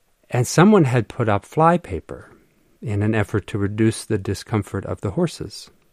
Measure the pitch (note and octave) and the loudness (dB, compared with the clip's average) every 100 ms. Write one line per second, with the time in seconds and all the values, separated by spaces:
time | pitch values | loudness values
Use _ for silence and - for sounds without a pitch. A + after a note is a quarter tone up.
0 | _ _ - B2 A#2+ - F#3+ G#3 C#3 B2+ | _ _ -6 -2 0 4 6 6 4 2
1 | G#2 - A2 G2+ - D3+ D#3+ F3 - E2 | -2 -2 0 0 -2 2 2 2 -2 -10
2 | - C2 - - _ _ _ - D3 G2+ | -10 -18 -20 -20 _ _ _ -12 -4 0
3 | G#2+ A2+ G2+ G#2 - G#2+ G2+ G#2+ A2+ - | 0 0 -2 -4 -4 -4 -4 0 0 0
4 | - G#2+ G2 G2 - A2 - G2 - G2 | -4 -4 -4 -8 -4 -4 -4 -8 -6 -6
5 | G#2 E3 F3 - - - - _ _ | -6 -4 -4 -6 -14 -14 -20 _ _